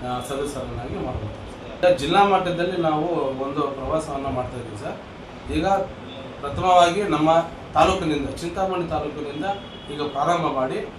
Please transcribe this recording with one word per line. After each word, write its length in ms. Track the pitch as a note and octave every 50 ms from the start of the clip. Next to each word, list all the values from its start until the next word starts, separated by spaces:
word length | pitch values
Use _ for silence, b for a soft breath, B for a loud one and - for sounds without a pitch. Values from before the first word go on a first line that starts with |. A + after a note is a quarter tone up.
| B2
ಆ, 120 | B2 B2 B2+
ಸದಸ್ಯರನ್ನಾಗಿ 840 | B2 - C#3 C3+ C#3+ D3 C#3 C3 A#2+ A#2+ A#2 A#2+ - - - F#3+ D3+
ಮಾಡಬಹುದು. 920 | B2+ A#2 A2 G#2+ - - - - - - - - - - - - F3+ F3+
ಜಿಲ್ಲಾ 260 | - C#3+ D3+ F3+ G3+ G3+
ಮಟ್ಟದಲ್ಲಿ 580 | G3+ F#3+ F#3 F3+ F3 E3 E3 F3 F#3 F#3+ F3
ನಾವು 260 | E3 D#3 D3+ D3+ E3 F3 E3 D3 C3+ C3+ C3+ C3 C3+
ಒಂದು 180 | C#3 C#3+ D3+
ಪ್ರವಾಸವನ್ನು 680 | C#3+ C#3 C3+ C3 C3 C3+ D#3 D#3 D3+ D3+ C#3 C3+ C3+ C3+
ಮಾಡ್ತಾ 280 | C3 B2+ B2 A#2+ B2+
ಇದ್ದೀವಿ 200 | B2 A2+ A2 G#2
ಸರ್. 760 | G#2 C#3 E3+ - - - - - - - - - - - - C#3+
ಈಗ 100 | D#3 E3 F#3+ G3 F#3+ F3+ - - - - - - - - - - -
ಪ್ರಥಮವಾಗಿ 640 | C#3+ C#3+ C#3+ - F3+ F#3 F3+ F3+ F3 E3+ E3+ - G3+
ನಮ್ಮ 340 | F3 D#3 D3+ D#3 D#3+ E3 E3+ E3 - - - - - -
ತಾಲೂಕಿನಿಂದ, 560 | D#3 D#3+ F3+ F3+ - F3 D#3 D3 C#3 C3+ A#2+
ಚಿಂತಾಮಣಿ 600 | - - E3+ E3+ - G3 F#3+ F#3+ F#3 F3 E3 -
ತಾಲೂಕಿನಿಂದ 560 | D#3 D3 D3 D3 D3+ D3+ C#3 C#3+ C#3+ D#3 F#3 - - - - - - - - -
ಈಗ 100 | C#3+ D3
ಪ್ರಾರಂಭ 520 | D3 D3 C#3 C#3 D3+ E3+ F3 E3 D#3 D3 C3
ಮಾಡಿ 340 | C3 B2+ C3 B2+ - - - -